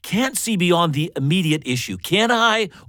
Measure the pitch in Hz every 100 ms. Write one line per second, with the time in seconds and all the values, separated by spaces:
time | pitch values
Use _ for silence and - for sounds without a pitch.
0 | - 196 262 254 - 208 175 170 170 143
1 | 160 - 139 180 160 151 123 123 120 92
2 | - 190 226 240 226 220 208 -